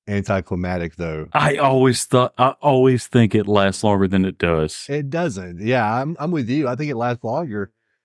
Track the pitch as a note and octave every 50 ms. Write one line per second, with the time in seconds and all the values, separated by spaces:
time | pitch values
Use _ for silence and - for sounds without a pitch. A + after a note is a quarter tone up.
0 | _ - G2+ G2+ G2 - G2+ F#2+ F#2 - F#2+ F2 F2+ F2+ F#2 F2+ E2+ E2 - -
1 | F2 E2 D#2 D#2 D#2 D#2 - D3+ D3 D3 C#3+ C3+ C#3+ C3+ C3+ C3 C3 C3 A#2+ -
2 | - - - B2 B2+ B2 - - B2+ C3+ C3+ - - D3+ C3 B2+ C3 C3 B2+ A#2
3 | - - - B2 A2+ G2 - G#2+ G2+ G2+ G#2 G2+ G2 G2 F#2 - - G#2+ G2+ G2
4 | G2 F#2 F#2+ F#2+ F#2 F#2+ E2+ - - E2+ E2 D#2+ D#2 D2+ - - - - C#3 D3
5 | C#3+ C#3 C3 E3 F3 E3 G2 G2 F#2 F2+ F2 E2+ G#2 A2+ B2+ B2+ A2 G#2 A2+ B2
6 | C3+ D3+ E3+ - C#3+ E3+ F3+ D3+ B2 G#2 C3 D3+ D3+ A#2+ B2+ B2 D3+ D3 C3+ A2+
7 | A#2 B2 A#2+ A#2 - - A#2+ D#3 F3 C#3+ G#2 G#2 G2 - _ _ _ _ _ _